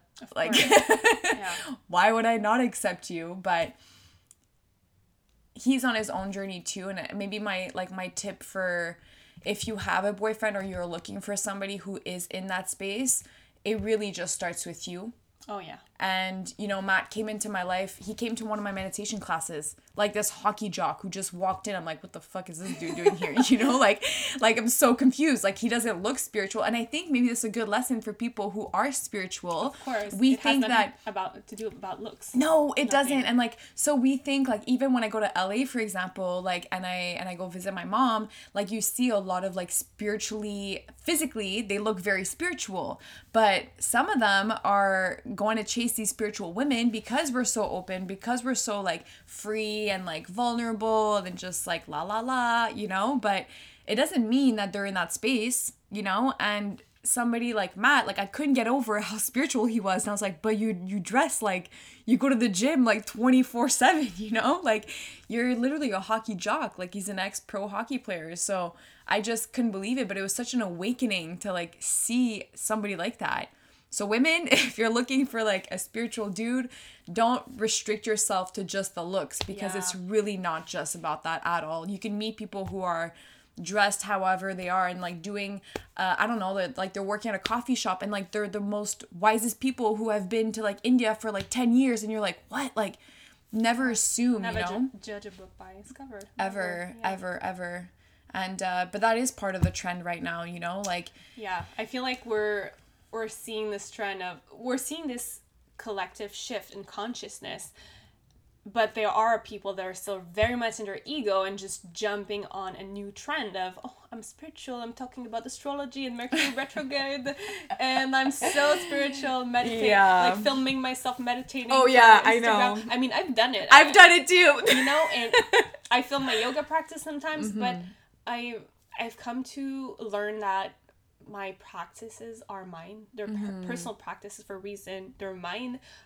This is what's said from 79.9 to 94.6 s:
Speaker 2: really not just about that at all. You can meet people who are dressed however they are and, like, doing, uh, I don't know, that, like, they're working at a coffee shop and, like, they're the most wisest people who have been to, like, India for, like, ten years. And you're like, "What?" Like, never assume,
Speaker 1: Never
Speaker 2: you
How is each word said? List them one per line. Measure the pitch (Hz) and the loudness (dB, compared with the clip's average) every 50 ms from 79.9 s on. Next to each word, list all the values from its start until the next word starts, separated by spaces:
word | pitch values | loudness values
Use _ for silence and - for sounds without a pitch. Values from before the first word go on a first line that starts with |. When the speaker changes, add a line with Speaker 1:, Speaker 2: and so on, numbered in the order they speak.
| - | -6
Speaker 2:
really | 185 180 185 214 214 208 208 202 185 | -6 -6 0 0 0 0 0 -4 -4
not | 180 175 160 160 165 | -4 -4 -4 -4 -6
just | - - 170 151 - - | -8 -8 -6 -6 -6 -8
about | 175 160 160 151 - - | -6 -6 -6 -6 -4 -4
that | 160 165 - - | -6 -6 -4 -2
at | - 170 170 156 | -2 -2 -2 -2
all. | 156 160 165 165 185 | -4 -6 -6 -6 -8
You | 202 185 | -8 -8
can | - 214 208 208 | -6 -6 -6 -4
meet | 214 220 214 - | -4 -6 -6 -8
people | 214 196 - 196 190 | -12 -10 -8 -8 -8
who | 175 185 190 185 | -6 -6 -4 -2
are | 180 170 165 165 165 - - - - - - _ _ _ - 175 | -2 -2 -2 -4 -6 -8 -14 -20 -20 -20 -20 _ _ _ -14 -10
dressed | 165 196 208 202 202 202 - - | -4 2 4 4 4 2 -2 -2
however | 196 208 190 190 185 185 185 185 190 190 | -4 -2 0 2 0 0 0 -2 -6 -6
they | 180 180 175 | -6 -4 -2
are | 180 190 185 180 | 0 0 0 0
and, | 180 180 | -2 -4
like, | 180 175 180 165 160 | -8 -8 -8 -8 -10
doing, | 202 202 202 202 196 202 190 - - - - - - _ | -8 -6 -6 -6 -6 -8 -12 -14 -14 -14 -14 -14 -12 _
uh, | - 190 185 - - | -2 0 0 2 2
I | 202 | 2
don't | 226 240 214 | 0 0 -2
know, | 202 190 196 | -2 -2 -2
that, | 196 180 175 170 | -2 -2 -2 -4
like, | - 190 185 - | -4 -6 -6 -4
they're | 196 196 | -6 -4
working | 190 208 208 - 233 | -4 -4 -4 -2 -4
at | 202 | -4
a | 190 | -4
coffee | - - 226 - - - 254 | -2 -2 -2 -2 0 -2 -2
shop | - - 214 185 - - | 0 0 -2 -2 -2 -4
and, | 208 | -4
like, | 208 196 196 - - | -4 -6 -6 -4 -4
they're | 214 208 196 | -4 -4 -4
the | 180 208 | -4 -4
most | 202 202 208 208 214 208 - - - - - | -4 -2 -4 -4 -4 -6 -8 -8 -12 -16 -8
wisest | 170 190 214 220 226 220 233 - - | 4 4 4 6 6 2 -2 -4 -2
people | - 262 247 - 240 208 214 | -2 -4 -2 0 2 2 2
who | 208 226 220 | 2 0 0
have | 214 208 190 180 | 0 0 0 0
been | 226 226 220 226 214 | 0 0 0 0 -2
to, | 220 220 | -2 -2
like, | 208 202 - - | -2 -2 -2 2
India | 247 254 247 240 220 214 | 4 4 6 6 4 0
for, | 214 - 220 | 0 -4 -4
like, | 208 196 196 - | -4 -4 -4 -4
ten | - 247 254 233 233 | -2 0 4 6 6
years. | 254 269 262 240 214 208 | 6 6 6 2 0 -2
And | 214 | -4
you're | 220 214 | -2 -2
like, | 208 185 175 - - _ | -2 -2 -2 -4 -10 _
"What?" | 208 262 285 254 - | -6 -6 -6 -4 -2
Like, | 226 208 190 - - - - - - - - - _ _ _ - | -2 -2 -2 -4 -10 -18 -20 -20 -20 -20 -20 -20 _ _ _ -4
never | 220 226 226 233 240 262 247 | 0 2 2 2 2 0 0
assume, | 226 220 - - - - 240 247 240 208 190 | 0 0 0 0 0 2 2 2 2 2 0
Speaker 1:
Never | - - | -2 -2
Speaker 2:
you | 220 | -2